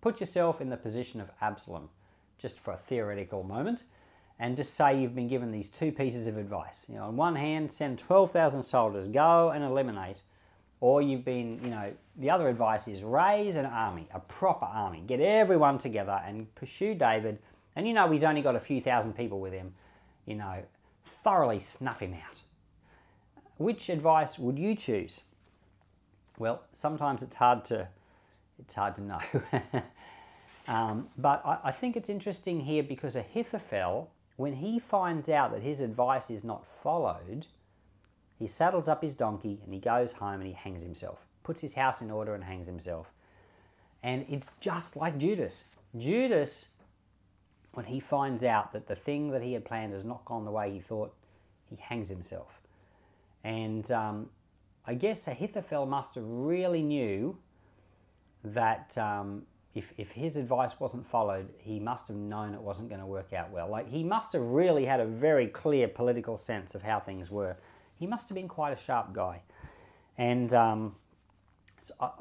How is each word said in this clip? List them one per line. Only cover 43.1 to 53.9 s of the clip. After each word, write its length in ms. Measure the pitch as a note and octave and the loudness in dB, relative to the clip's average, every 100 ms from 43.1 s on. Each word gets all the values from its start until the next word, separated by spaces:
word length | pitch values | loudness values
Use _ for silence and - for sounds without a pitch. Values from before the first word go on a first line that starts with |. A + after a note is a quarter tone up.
| _ _ _ _ _ _ _ _ _ | _ _ _ _ _ _ _ _ _
And 220 | A#2+ B2+ C3+ | -4 -4 -4
it's 180 | C#3+ - - | -8 -8 -8
just 340 | G3 E3+ - C#3+ | -6 -4 -6 -4
like 220 | E3+ C#3 | -4 0
Judas. 480 | E3 G3 A#2 - - - _ A#2 | 0 0 -2 -6 -16 -20 _ -6
Judas, 720 | C3 A3+ B3+ F3 C#3+ - - _ _ _ _ _ _ _ _ _ _ | 0 2 4 2 2 -4 -16 _ _ _ _ _ _ _ _ _ _
when 140 | B2 A2+ | -12 -8
he 120 | C3+ | -8
finds 440 | - C#3+ C#3 A#2+ | -2 0 0 0
out 280 | B2 G#2+ - | 2 2 0
that 140 | G#2+ - | -6 -8
the 80 | G2+ | -6
thing 360 | - D3 D3 | -4 -2 -2
that 100 | C3 | -2
he 120 | B2 | -2
had 120 | A#2+ - | -6 -6
planned 280 | A2+ A2 | -6 -6
has 120 | G2 A2 | -8 -8
not 180 | A#2+ | -10
gone 220 | - A#2 G#2 | -8 -8 -4
the 60 | |
way 200 | G#2+ G#2 | -4 -4
he 80 | G2 | -6
thought, 340 | - A2 G#2+ - _ _ _ _ _ | -8 -6 -6 -10 _ _ _ _ _
he 120 | - | -20
hangs 320 | - A#2+ F#2+ | -10 -8 -6
himself. 520 | F#2 - F#2 - - _ _ _ _ _ _ _ _ | -10 -10 -12 -14 -20 _ _ _ _ _ _ _ _
And, 480 | A2 A2 A2 A2 G#2+ | -6 -4 -4 -6 -2